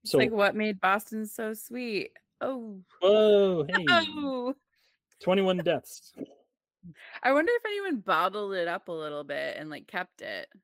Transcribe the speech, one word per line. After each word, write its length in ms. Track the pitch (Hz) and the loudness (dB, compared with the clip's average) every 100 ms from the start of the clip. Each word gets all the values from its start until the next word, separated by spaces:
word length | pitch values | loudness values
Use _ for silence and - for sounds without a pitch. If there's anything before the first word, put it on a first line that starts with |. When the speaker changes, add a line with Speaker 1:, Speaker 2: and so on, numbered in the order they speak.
Speaker 1:
It's 100 | - 143 | 2 2
like, 120 | 226 | 4
Speaker 2:
So 0 | |
Speaker 1:
what 240 | 220 202 208 | 2 2 2
made 240 | 214 190 | -4 0
Boston 460 | 190 202 - 220 214 | 0 0 -2 -10 -8
so 280 | - 220 | -8 -8
sweet? 580 | 220 - 240 247 196 - _ _ _ | -8 -10 -8 -4 -4 -6 _ _ _
Oh. 440 | 240 262 226 190 180 _ | -6 -6 -10 -14 _ _
Speaker 2:
Whoa, 640 | 185 214 214 202 196 175 | 4 6 8 6 6 2
hey. 420 | 147 - - 349 320 | 0 0 4 2 2
Speaker 1:
<laughs> 100 | 311 | -4
Oh. 380 | 285 262 247 277 _ _ _ _ _ _ | -4 -4 -4 -8 _ _ _ _ _ _
Speaker 2:
Twenty-one 420 | - 190 190 185 | 0 2 2 0
deaths. 500 | 170 147 - - - - - - _ _ _ _ 175 - - - | 0 -2 -4 -20 -20 -16 -16 -16 _ _ _ _ -20 -20 -20 -2
Speaker 1:
I 100 | 247 | 2
wonder 200 | 277 339 | 4 4
if 100 | 480 | 0
anyone 360 | 440 403 392 262 | -2 -6 -4 -4
bottled 540 | 190 165 185 202 202 | 0 2 2 -2 -4
it 140 | 190 170 | -4 -2
up 200 | 170 - | -4 -8
a 40 | |
little 320 | 165 151 147 | -10 -8 -8
bit 320 | 143 143 143 - | -8 -6 -6 -8
and, 140 | 156 | -12
like, 160 | 147 - | -14 -10
kept 360 | 180 185 _ | -10 -10 _
it. 260 | - - - 196 | -10 -10 -12 _